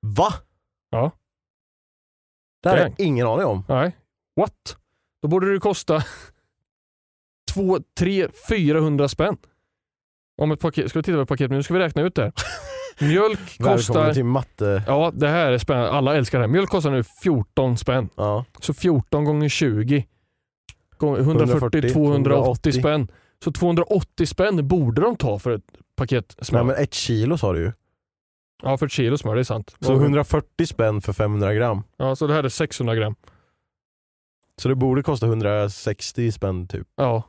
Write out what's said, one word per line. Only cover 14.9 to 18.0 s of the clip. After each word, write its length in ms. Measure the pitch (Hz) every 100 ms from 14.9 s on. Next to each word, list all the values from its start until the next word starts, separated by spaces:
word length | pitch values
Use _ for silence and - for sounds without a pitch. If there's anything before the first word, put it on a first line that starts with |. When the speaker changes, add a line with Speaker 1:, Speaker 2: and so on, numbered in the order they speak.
| 139 165
Speaker 2:
det 140 | - 147
här 240 | 165 151
är 60 | 123
spännande. 320 | - 131 120
Alla 260 | 143 135 147
älskar 220 | 123 131
det 60 |
här. 80 | 117
Mjölk 160 | 160 196
kostar 220 | 190 151
nu 120 | 135
fjorton 720 | 117 - 185 143 101 - 131 120
spänn. 300 | - 127